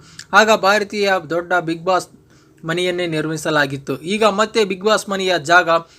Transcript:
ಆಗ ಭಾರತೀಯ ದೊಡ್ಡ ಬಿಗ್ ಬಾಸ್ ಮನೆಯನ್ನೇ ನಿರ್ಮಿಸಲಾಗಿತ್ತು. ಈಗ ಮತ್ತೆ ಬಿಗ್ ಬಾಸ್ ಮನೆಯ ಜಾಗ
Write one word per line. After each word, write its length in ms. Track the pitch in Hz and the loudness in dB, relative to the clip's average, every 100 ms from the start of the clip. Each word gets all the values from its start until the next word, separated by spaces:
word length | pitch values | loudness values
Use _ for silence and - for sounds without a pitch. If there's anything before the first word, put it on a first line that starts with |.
| - - - | -12 -20 0
ಆಗ 180 | 196 220 | 4 4
ಭಾರತೀಯ 640 | 208 190 208 202 214 196 190 147 | 4 2 2 0 -2 0 -2 -2
ದೊಡ್ಡ 220 | 170 175 | -6 -2
ಬಿಗ್ 300 | 180 160 165 | -2 -2 -6
ಬಾಸ್ 240 | 175 180 - - _ _ _ _ | -2 -2 -2 -16 _ _ _ _
ಮನೆಯನ್ನೇ 420 | 160 170 180 175 175 | -6 -4 -2 -2 -2
ನಿರ್ಮಿಸಲಾಗಿತ್ತು. 920 | 156 151 160 165 151 143 139 139 135 | -2 -4 -4 -2 0 0 -4 -8 -8
ಈಗ 240 | 165 208 | -4 0
ಮತ್ತೆ 400 | 214 196 220 226 | 2 2 0 0
ಬಿಗ್ 200 | 196 185 | -2 0
ಬಾಸ್ 240 | 208 202 208 | 0 0 -2
ಮನೆಯ 260 | 190 185 170 | -4 0 0
ಜಾಗ 280 | 143 175 165 165 165 | 4 4 4 0 -2